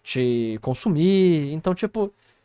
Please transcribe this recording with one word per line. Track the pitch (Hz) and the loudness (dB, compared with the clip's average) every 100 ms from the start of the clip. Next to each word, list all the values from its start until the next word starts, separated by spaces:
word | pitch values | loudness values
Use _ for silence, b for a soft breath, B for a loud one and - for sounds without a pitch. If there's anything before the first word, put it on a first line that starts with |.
te | - 127 123 120 113 110 | -8 -2 0 0 -2 -4
consumir. | 131 127 220 151 180 196 185 160 139 | -6 -4 0 2 4 4 4 2 -2
Então, | 156 185 | -4 -4
tipo, | 180 214 220 202 - _ _ | -4 -4 -4 -6 -8 _ _